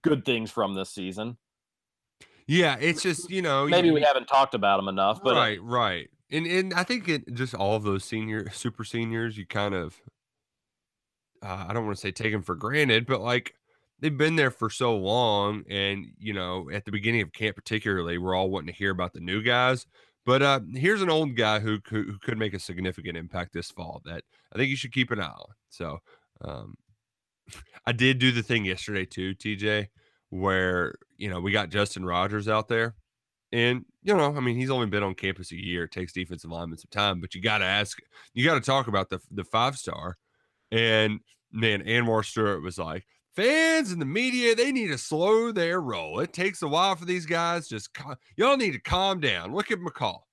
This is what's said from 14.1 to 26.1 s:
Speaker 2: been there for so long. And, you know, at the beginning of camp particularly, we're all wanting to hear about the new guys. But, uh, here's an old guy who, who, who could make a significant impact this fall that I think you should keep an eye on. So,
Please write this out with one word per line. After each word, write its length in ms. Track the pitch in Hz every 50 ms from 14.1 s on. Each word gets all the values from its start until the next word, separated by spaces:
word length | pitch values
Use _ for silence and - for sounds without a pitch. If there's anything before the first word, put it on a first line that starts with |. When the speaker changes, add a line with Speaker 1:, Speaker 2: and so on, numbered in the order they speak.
| 147
Speaker 2:
been 200 | 131 151 160 165
there 160 | 160 147 131
for 180 | 120 - 117 110
so 260 | - - 127 120 113
long. 680 | 104 92 95 107 123 123 113 104 101 101 101 107 104 - -
And, 380 | 101 101 98 98 101 101 82 55 - _
you 120 | 95 107
know, 380 | 104 98 90 90 90 95 87 69
at 140 | 80 104 101
the 80 | -
beginning 300 | 104 104 98 113 117 117
of 100 | 101 80
camp 240 | - - 110 107 98
particularly, 600 | - _ - 113 110 - 110 98 92 85 85 87
we're 200 | 87 90 92 92
all 140 | 92 95 95
wanting 180 | 95 95 78 82
to 100 | 85 -
hear 140 | 101 98
about 200 | 95 90 90 85
the 80 | _ -
new 220 | 85 87 92 107
guys. 460 | 110 123 120 123 123 127 131 123 - _ _ _ _ _ _ _ _
But, 180 | - 123 135
uh, 180 | 143 139 139 135 104 80
here's 300 | 123 131 139 185 214 208
an 80 | 196 170
old 240 | 160 156 160 143 127
guy 240 | 113 113 107 107 107
who, 200 | 107 110 107 104 - -
who, 160 | 110 107 104
who 140 | - 104 98
could 180 | - - 117 107
make 160 | 110 104 92
a 60 | 95
significant 560 | - - 90 87 92 92 90 - 82 90 85
impact 380 | 85 82 85 - 92 87 85 _
this 180 | 85 85 -
fall 300 | - - 87 82 78 - _
that 180 | 76 85 - - _ _ _ _ _
I 40 | -
think 140 | 104 131 135
you 60 | 135
should 160 | 131 - 123
keep 180 | 110 131 127 131
an 100 | 120 104
eye 60 | 92
on. 260 | 76 - - - - - _ _ _
So, 300 | - - 87 80 71 73 _ _